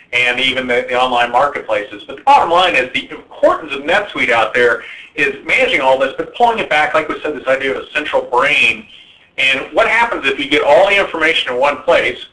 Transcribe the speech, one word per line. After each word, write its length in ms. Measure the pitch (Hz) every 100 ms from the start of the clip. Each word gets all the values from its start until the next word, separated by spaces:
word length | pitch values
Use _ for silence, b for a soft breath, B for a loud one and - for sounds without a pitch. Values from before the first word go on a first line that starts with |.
| B
and 280 | 123 123 123
even 260 | 131 127 123
the, 200 | 120 123
the 60 |
online 380 | 123 127 120 120
marketplaces. 720 | 123 - - 110 107 104 104
But 120 | - -
the 60 |
bottom 280 | 269 285 175
line 260 | 175 180 139
is 160 | 127
the 180 | 135 -
importance 600 | - - - 311 359 151
of 80 | 135
NetSuite 480 | 147 202 202 151 123
out 240 | 117 110
there 280 | 123 120 117 B B B
is 300 | - 143 -
managing 360 | 160 208 240 170
all 180 | 135 131
this, 160 | 135 -
but 180 | 160
pulling 240 | - 240 220
it 100 | -
back, 240 | 151 151
like 140 | 156 151
we 120 | 139
said, 140 | 156
this 120 | 127 131
idea 300 | 135 135 120
of 80 |
a 60 | -
central 320 | 151 151 -
brain. 640 | - 123 - 147 - - - B B B B -
And 340 | 135 135 -
what 160 | 165 220
happens 380 | 226 233 170 135
if 120 | 135
you 100 | 139
get 140 | 147
all 260 | 139 156 196
the 100 | 196
information 540 | 180 160 156 160 127
in 80 | 123
one 220 | 143 135
place? 440 | - 151 - - -